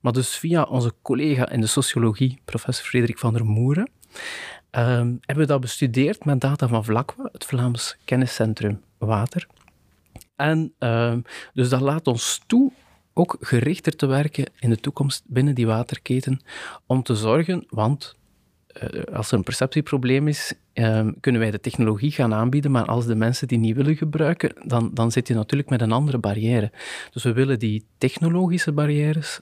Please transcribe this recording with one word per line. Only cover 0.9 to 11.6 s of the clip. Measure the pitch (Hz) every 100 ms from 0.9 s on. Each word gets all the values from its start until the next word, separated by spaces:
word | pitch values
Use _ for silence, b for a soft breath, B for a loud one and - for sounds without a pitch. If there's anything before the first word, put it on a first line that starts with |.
| -
collega | - 123 151 135 123
in | 123
de | 110
sociologie, | - 135 - 117 107 131 127
professor | - 117 - 123 -
Frederik | 127 117 117
van | 120
der | 113
Moeren, | 110 107 127 147 220 _ B B B B B B _
ehm, | - 120 123 120 123
hebben | - 139
we | 147
dat | 143
bestudeerd | 123 - 135 117 143 208
met | 151 139
data | 135 143 127
van | 117
vlakwa, | 110 110 147 - 269
het | -
Vlaams | - 131 123 120 - -
Kenniscentrum | - 127 127 - 110 107 104 104 _ _
Water. | 107 107 113 180 - _ _ _ _ _ _ - - _
En, | 147 160 160 _
ehm, | 123 117 117 117 120 B B
dus | -